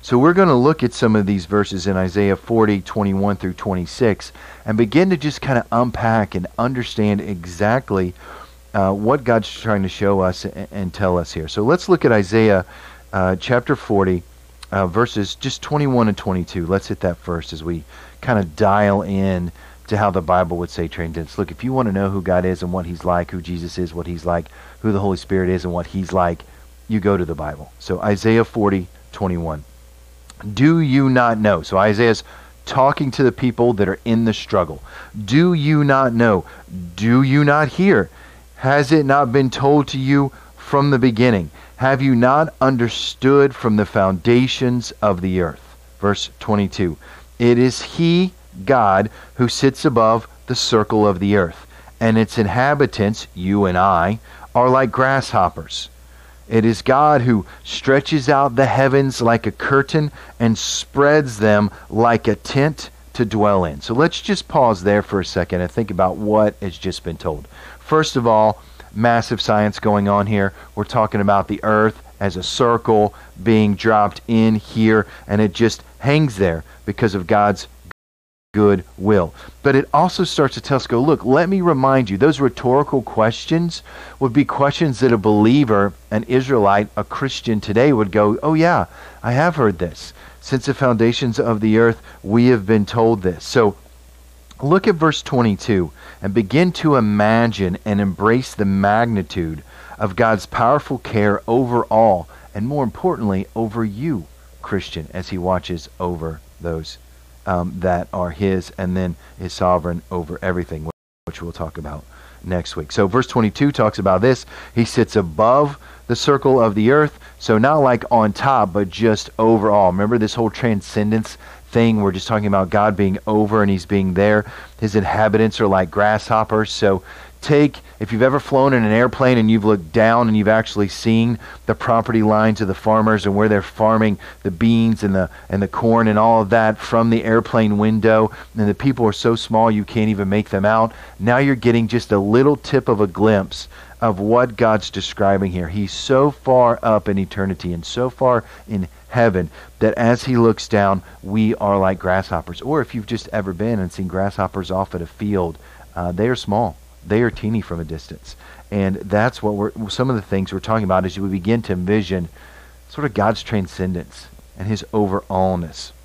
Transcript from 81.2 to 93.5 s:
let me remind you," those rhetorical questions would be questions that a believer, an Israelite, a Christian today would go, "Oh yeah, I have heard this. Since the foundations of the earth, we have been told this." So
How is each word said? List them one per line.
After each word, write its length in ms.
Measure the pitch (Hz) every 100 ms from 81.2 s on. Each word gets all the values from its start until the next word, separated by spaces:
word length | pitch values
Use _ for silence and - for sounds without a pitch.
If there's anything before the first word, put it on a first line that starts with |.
let 240 | 117 135 170
me 120 | 196
remind 480 | 175 147 135 135 113
you," 80 | 98
those 220 | 139 135
rhetorical 640 | 139 - 127 127 147 139
questions 800 | 113 - 110 113 - 160 175 - - - - -
would 120 | 135
be 120 | 117
questions 560 | 139 - 139 - 165 117
that 120 | 127
a 60 | 117
believer, 760 | 104 104 107 135 135 104 98 87 -
an 120 | 110 -
Israelite, 600 | 127 131 131 101 101 104 -
a 60 |
Christian 580 | 104 - 135 - - 110
today 320 | - 104 143
would 200 | 127 104
go, 260 | 104 104 113
"Oh 100 | 147
yeah, 320 | 160 165 160 87 - - -
I 80 | 117
have 240 | 123 165 156
heard 240 | 113 90
this. 320 | 87 73 - - - -
Since 260 | - 131 131
the 80 |
foundations 640 | 131 131 117 113 120 131 113
of 200 | 120 110
the 180 | 107 107
earth, 220 | 117 113 - -
we 240 | 95 113 123
have 180 | 123
been 220 | 98 113 101
told 360 | 117 113 113
this." 200 | 92 82
So 320 | -